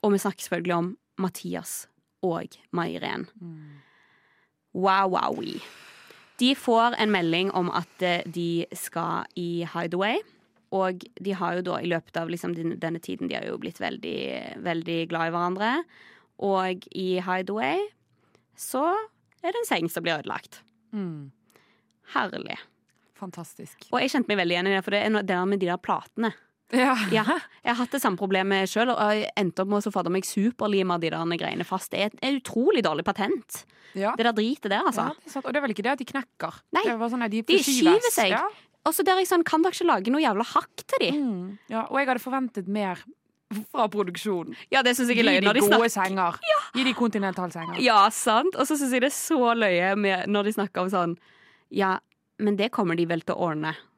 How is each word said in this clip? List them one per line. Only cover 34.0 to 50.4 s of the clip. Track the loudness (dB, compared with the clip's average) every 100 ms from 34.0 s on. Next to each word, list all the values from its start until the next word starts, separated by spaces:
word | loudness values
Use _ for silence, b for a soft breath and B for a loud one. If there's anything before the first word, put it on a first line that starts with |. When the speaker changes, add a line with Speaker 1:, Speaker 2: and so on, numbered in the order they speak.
| -2 2
Speaker 1:
Det | 0
der | 2
dritet | -2 -2 -2
der, | 0 0
altså. | 0 -4
Speaker 2:
Ja, | -6
det | -10
er |
sant. | -10 -4
Og | -2
det |
er | -2
vel |
ikke | -2 -2
det | -2
at |
de | -4
knekker. | -8 -8 _ -10 -10 _ 0
Speaker 1:
Nei, | 2
Speaker 2:
Det |
er | 0
bare | -2
sånn | -2 -2
at |
de | -2
Speaker 1:
de | 2 2
Speaker 2:
forskyves. | 4 4
Speaker 1:
skyver | 6 6 4
seg. | 2 2 2
Speaker 2:
Ja. | -2 B B _ -2
Speaker 1:
Og |
så | 2
der | 4 4
er |
jeg | 4
sånn, | 2 4
kan | 4 4
dere |
ikke | 2 2
lage | 2 2
noe | 2
jævla | 2 2 2
hakk | 0 -2 -16 -4
til | 0
de? | 2 0
Speaker 2:
Mm. | -2 -4 -6 -12 -6
Ja, | -6 -2
og | 0
jeg | 0
hadde | 0
forventet | -2 -4 -2 -4 -4
mer | -2 -2 -4 -12 -20 _ _ _ -10 -6
fra | 0 0
produksjonen. | 0 -2 -2 -2 -2 -4 B B
Speaker 1:
Ja, | 2 4
det | 2
synes | 2
jeg | 4
er |
Speaker 2:
Gi | 6
Speaker 1:
løgn | 6
Speaker 2:
de | 4
Speaker 1:
når | 4
de | 6
Speaker 2:
gode |
Speaker 1:
snakker. | 6 4 2
Speaker 2:
senger. | -2 0 0 -2 0
Speaker 1:
Ja. | 0 0 0
Speaker 2:
Gi | 0
de |
kontinentalsenger. | 2 0 2 -2 -2 -6 -6 -8 2
Speaker 1:
Ja, | 6 8 8
sant. | 6 2 4 4 2
Og | 0
så | 2
synes | 2
jeg | 2
det | 2
er | 0
så | 0 2 4 4
løye | 4 4 4 2
med, | 2 0 2
når | 2